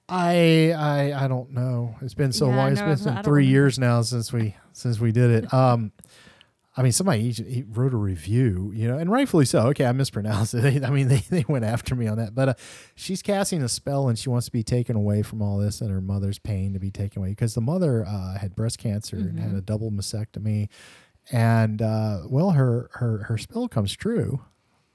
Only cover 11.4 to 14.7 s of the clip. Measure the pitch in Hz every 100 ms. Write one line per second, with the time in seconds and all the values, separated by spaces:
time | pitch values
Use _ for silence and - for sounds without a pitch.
11.4 | - 139 107 123 - 127 110 107 107 117
12.4 | 135 - - - - - - 190 - 196
13.4 | 196 175 120 - - 139 135 113 131 123
14.4 | - 120 110